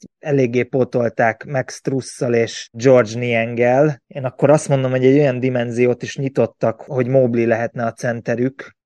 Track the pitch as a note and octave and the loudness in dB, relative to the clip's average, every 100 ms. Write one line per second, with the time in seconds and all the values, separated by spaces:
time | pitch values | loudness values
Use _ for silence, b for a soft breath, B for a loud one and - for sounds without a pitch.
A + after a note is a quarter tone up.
0 | - _ D#3 C#3 B2+ B2 A#2 C3+ A#2+ B2+ | -20 _ -2 0 2 0 -2 0 0 -2
1 | A#2 - A#2 A2 - C3+ - - - C3 | -2 0 -2 -2 -6 -6 -6 -8 -6 -6
2 | B2 - B2 A#2 A2+ - - A#2 C3 B2+ | -6 -6 -2 0 -2 -6 -16 -2 4 6
3 | G#2+ A#2 B2 A#2 A#2 A#2 A#2+ C3 D#3 C3+ | 4 -2 -2 -2 -2 0 2 4 2 0
4 | _ D3 B2+ - C3+ D3+ - C3+ C3 C3 | _ -10 -10 -2 2 2 2 0 0 2
5 | B2+ C#3+ C#3+ B2 B2+ B2 A#2+ A#2 B2 A#2+ | 4 4 2 0 -2 -2 -2 0 0 0
6 | A#2 - C3+ C3+ A#2 - B2 - - C3 | -6 -6 -4 0 -2 0 -4 -4 -6 -4
7 | B2 C3+ B2 A#2 A2+ A2+ A#2 A#2+ A#2 - | 0 2 2 2 0 0 -2 -6 -8 -6
8 | B2 A#2 A#2+ A#2 C3 - - _ | -6 -6 -4 -2 -4 -6 -20 _